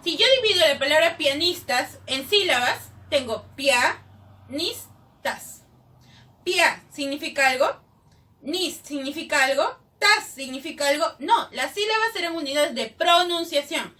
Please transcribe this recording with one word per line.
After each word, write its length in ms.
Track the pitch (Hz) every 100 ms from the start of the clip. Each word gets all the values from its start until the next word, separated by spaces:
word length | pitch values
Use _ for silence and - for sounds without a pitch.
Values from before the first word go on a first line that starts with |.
Si 140 | - 339
yo 80 | 453 523
divido 260 | 440 370 320
la 120 | 277
palabra 360 | 277 311 330
pianistas 840 | 339 302 277 339 349 - 254 294 - -
en 200 | 269 277
sílabas, 640 | 403 359 254 247 - - - -
tengo 340 | 294 247 220 -
pianistas. 2000 | - 269 247 277 427 - - - - - 269 349 480 - - _ _ 254 254 - - _ _ _ _ _ - - _
Pia 400 | - 359 330 - -
significa 580 | - 277 285 320 - 262
algo, 180 | 262 294 - _ _ _ _ _ _
nis 380 | 269 349 359 -
significa 600 | - 285 269 302 - 294
algo, 320 | 262 269 427 - _ _
tas 260 | 415 427
significa 600 | 427 - 269 262 311 - 285
algo. 180 | 294 320 -
No, 280 | 294 427 -
las 240 | - 285
sílabas 400 | 403 415 440 453
eran 200 | 440 339
unidades 380 | 330 294 285 -
de 140 | 240 233
pronunciación. 1080 | - 339 349 359 339 330 294 285 311 240